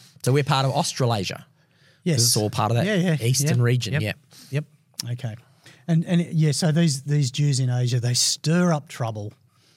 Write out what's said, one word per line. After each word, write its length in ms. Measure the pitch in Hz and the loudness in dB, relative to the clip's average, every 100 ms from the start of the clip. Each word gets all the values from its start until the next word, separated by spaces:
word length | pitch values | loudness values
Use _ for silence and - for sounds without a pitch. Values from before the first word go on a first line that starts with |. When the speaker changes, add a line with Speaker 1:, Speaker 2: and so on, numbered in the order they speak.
| - - | -14 -6
Speaker 1:
So 80 | - | 0
we're 100 | 139 | 2
part 220 | 139 135 135 | 2 2 2
of 60 | |
Australasia. 760 | 131 165 - 123 110 90 - - _ _ _ _ _ | 0 -2 -2 0 0 -4 -8 -14 _ _ _ _ _
Speaker 2:
Yes. 160 | 180 139 | -2 2
Speaker 1:
It's 140 | 117 117 | 2 2
all 140 | 104 | 0
part 200 | - 107 | 0 0
of 60 | 117 | 2
that 80 | |
Speaker 2:
Yeah, 120 | 196 202 | 2 2
yeah. 200 | 180 156 117 | 0 0 0
Speaker 1:
eastern 300 | 131 143 123 | 0 0 2
Speaker 2:
Yep. 80 | |
Speaker 1:
region. 280 | 120 123 110 | 2 0 -2
Speaker 2:
Yep. 80 | 135 | -4
Speaker 1:
Yeah. 100 | 104 - _ - - | -4 -6 _ -20 -8
Speaker 2:
Yep. 140 | 139 151 _ _ - 120 | -8 -8 _ _ -12 -8
Okay. 220 | 120 117 107 - _ - - - | -6 -8 -10 -18 _ -20 -16 -2
And, 160 | 160 | 0
and 160 | 170 175 170 | 2 0 0
yeah, 260 | 160 156 | 2 2
so 180 | 135 175 | 2 0
these, 300 | 151 170 139 | 2 2 0
these 260 | 139 147 131 | -2 0 0
Jews 300 | 135 147 127 | 0 0 0
in 100 | 127 | 0
Asia, 300 | 123 123 123 | 0 0 0
they 120 | 120 | 0
stir 580 | 120 - - 151 170 180 | 0 0 -2 0 2 2
up 140 | 151 - | 0 -4
trouble, 440 | - 117 107 104 - _ _ _ | -8 -6 -6 -10 -14 _ _ _